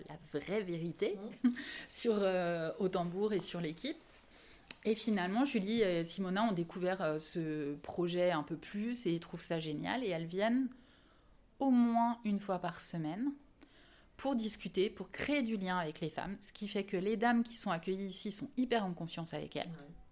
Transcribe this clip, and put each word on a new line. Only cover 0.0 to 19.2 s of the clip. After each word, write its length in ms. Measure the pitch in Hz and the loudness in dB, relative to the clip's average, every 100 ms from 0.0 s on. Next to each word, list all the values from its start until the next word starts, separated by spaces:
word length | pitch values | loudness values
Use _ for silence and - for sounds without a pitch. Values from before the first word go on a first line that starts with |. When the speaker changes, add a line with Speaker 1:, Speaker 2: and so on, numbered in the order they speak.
| - | -12
Speaker 1:
la 300 | 156 - 147 | -14 -6 -6
vraie 240 | 156 208 | -2 -2
vérité 560 | 185 170 170 - 214 196 220 - | -2 -2 -4 -2 -2 -2 -8 0
Speaker 2:
Mhm. 80 | 247 240 - | 2 2 -4
Speaker 1:
<laughs> 180 | - - | -10 -6
sur, 260 | - 233 208 | -2 2 4
euh, 520 | 190 185 175 170 160 - | 4 2 2 0 -2 0
au 100 | 190 | 0
tambour 440 | 185 175 185 214 | 2 0 0 2
et 80 | 202 | 2
sur 200 | - 175 | 0 -2
l'équipe. 360 | 160 165 269 - - - - - - - - - | -4 -2 -4 -6 -10 -20 -20 -20 -20 -16 -12 -4
Et 100 | 214 | 0
finalement, 500 | 220 - 202 180 214 | 0 2 2 2 2
Julie 360 | 277 226 190 233 | 4 2 2 4
et 220 | 196 170 | 4 4
Simona 380 | 170 - 185 190 | 0 -2 0 2
ont 80 | 233 | 4
découvert, 480 | 175 170 190 180 190 | 2 -2 -2 0 2
euh, 160 | 160 156 | 0 0
ce 560 | - 180 156 151 143 147 | -2 -2 -2 0 -2 -4
projet 540 | - - 175 175 180 | -6 -2 0 2 4
un 100 | 160 | 2
peu 140 | 147 151 | 0 -6
plus 500 | - 202 226 240 185 | -6 -4 -2 -2 0
et 60 | |
ils 60 | 170 | 0
trouvent 200 | - 170 | -2 -8
ça 180 | - 165 | -4 -2
génial. 440 | 160 151 165 233 | -2 -2 -2 -2
Et 40 | 226 | 0
elles 160 | 165 165 | -2 -2
viennent 420 | 180 220 247 254 - - - - - - - _ - | 0 2 2 0 -4 -20 -20 -20 -20 -20 -20 _ 0
au 100 | 277 | 4
moins 480 | 240 233 233 233 233 | 6 6 6 4 2
une 160 | 214 202 | 0 0
fois 180 | 196 180 | 0 -2
par 220 | 175 170 | -2 -4
semaine 520 | - 170 151 185 277 285 - - - - - - - - | -6 -2 -2 -2 -2 -4 -10 -20 -20 -20 -20 -20 -20 -6
pour 180 | 269 247 | -2 0
discuter, 540 | 220 - 190 190 208 | 0 -4 -4 0 0
pour 200 | - 190 | 0 -8
créer 320 | - - 285 | -4 0 2
du 140 | 226 220 | 2 0
lien 220 | 185 180 | 0 0
avec 220 | 160 - | -2 -2
les 100 | 156 | -4
femmes. 260 | - 180 202 | -4 -6 -6
Ce 120 | - | -10
qui 140 | - 202 | -8 -4
fait 160 | 202 | -2
que 120 | 196 185 | 0 0
les 200 | 196 220 | 0 2
dames 260 | 233 233 | 4 4
qui 120 | 233 - | 2 -2
sont 140 | 202 | -2
accueillies 360 | 170 190 190 196 | 0 0 -2 -4
ici 220 | 180 214 | -6 -6
sont 160 | 196 - - | -6 -6 -2
hyper 280 | 247 233 | 2 2
en 80 | 196 | 0
confiance 420 | 170 165 - | -4 -6 -6